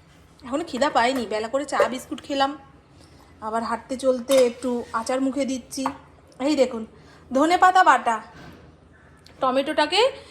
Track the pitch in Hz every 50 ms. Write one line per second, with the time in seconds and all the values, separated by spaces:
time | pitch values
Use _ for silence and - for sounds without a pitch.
0 | _ _ - - - _ - _ - 240 254 311 339 - - 233 269 302 302 254
1 | 233 247 269 262 226 190 214 214 220 226 262 277 294 277 285 220 - 226 240 254
2 | - - 294 247 - - 285 277 269 277 294 302 - - - - _ _ - -
3 | - - - - - - - - 214 220 220 233 233 226 233 226 - - 269 247
4 | 269 262 254 254 233 - 269 262 254 240 240 - - 254 247 240 - - - 226
5 | 226 - 254 262 269 269 254 285 269 233 262 247 240 - - 277 262 269 277 -
6 | - - - - - - - - 262 294 302 269 254 254 233 226 220 - - -
7 | - - - - - - 247 262 302 320 359 349 370 370 370 370 370 320 269 240
8 | 226 240 226 214 - - - - - - - - - - - - - - - -
9 | - - - - - - - - 277 262 254 269 269 311 302 320 302 294 349 392
10 | 480 539 - - - -